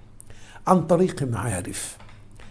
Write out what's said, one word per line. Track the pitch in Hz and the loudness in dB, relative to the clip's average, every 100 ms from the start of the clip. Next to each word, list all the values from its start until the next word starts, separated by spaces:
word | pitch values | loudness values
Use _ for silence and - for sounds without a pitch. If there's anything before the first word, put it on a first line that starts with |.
| - - - - - - - | -20 -20 -18 -16 -16 -8 4
عن | 180 160 | 4 6
طريق | 180 185 - | 4 4 0
معارف، | 131 113 117 95 87 90 - - - - - - - | -2 -2 -2 -4 -4 -8 -10 -12 -18 -18 -18 -18 -18